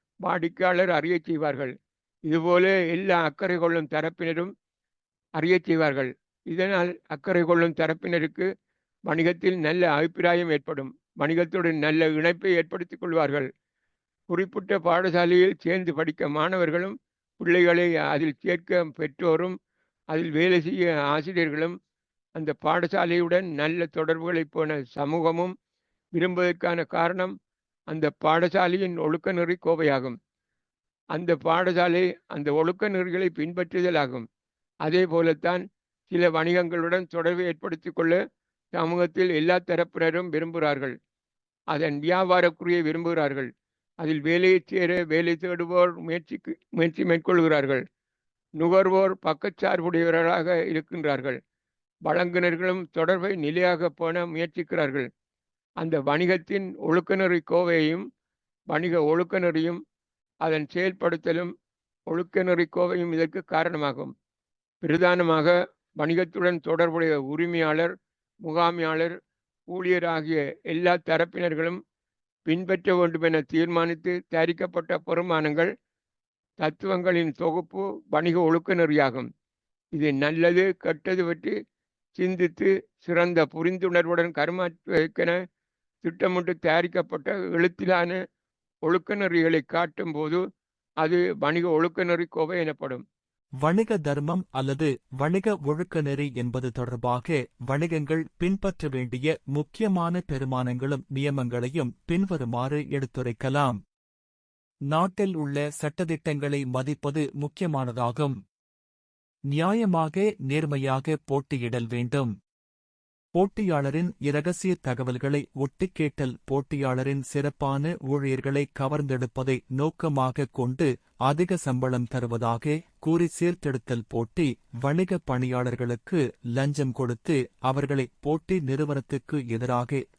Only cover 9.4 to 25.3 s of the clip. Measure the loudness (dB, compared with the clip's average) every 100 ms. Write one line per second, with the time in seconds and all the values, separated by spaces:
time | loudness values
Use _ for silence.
9.4 | 0 0 0 2 2 4 0 0 2 2
10.4 | 2 -2 -2 -8 -10 -14 _ -4 0 2
11.4 | 0 0 0 0 2 2 2 2 2 2
12.4 | 2 2 0 -6 -10 -8 -2 2 2 0
13.4 | -4 -8 _ _ _ _ _ _ -4 -2
14.4 | -2 -6 -2 0 2 2 2 2 4 6
15.4 | 6 2 -2 -2 -2 -2 -4 -2 -2 0
16.4 | 0 0 0 0 -4 -10 _ _ _ -6
17.4 | 2 4 6 6 4 2 0 0 0 -2
18.4 | -2 -4 0 -2 -2 -4 -8 -2 0 2
19.4 | 0 -6 _ _ _ _ -6 -4 -2 2
20.4 | 4 4 2 0 2 2 0 0 0 0
21.4 | 0 0 -4 -6 _ _ _ _ _ -8
22.4 | -6 -2 0 2 2 0 2 2 2 2
23.4 | 0 -2 -2 0 -4 -2 -2 -2 -2 -2
24.4 | -2 -2 -2 -4 -6 -4 -2 2 2